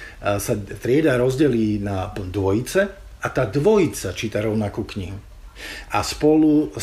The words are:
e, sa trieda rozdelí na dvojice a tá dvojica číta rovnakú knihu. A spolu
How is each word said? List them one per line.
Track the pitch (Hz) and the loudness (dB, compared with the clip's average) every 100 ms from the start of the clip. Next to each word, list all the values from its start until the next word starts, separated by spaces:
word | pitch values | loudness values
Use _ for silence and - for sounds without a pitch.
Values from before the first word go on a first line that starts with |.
| - - | -18 -8
e, | 104 101 | -2 -2
sa | - 107 | -2 -4
trieda | 98 107 113 143 156 123 | -6 -6 0 2 4 2
rozdelí | 127 127 147 120 107 104 | 2 2 2 4 2 0
na | 101 95 95 | -2 -4 -4
dvojice | - 92 101 95 104 123 185 202 - - - | -6 -6 -2 2 0 0 0 0 -2 -18 -10
a | 123 | -6
tá | - 117 | -2 -2
dvojica | 139 170 214 147 - 95 | 2 4 4 4 0 -8
číta | - 107 104 | -6 -4 -2
rovnakú | 110 110 101 - | -2 0 -2 -4
knihu. | 104 107 90 98 - - - - - - - | -8 -8 -8 -10 -14 -20 -20 -16 -16 -14 -6
A | 104 | -4
spolu | - - 147 156 156 151 147 113 | -4 0 4 6 6 4 2 -4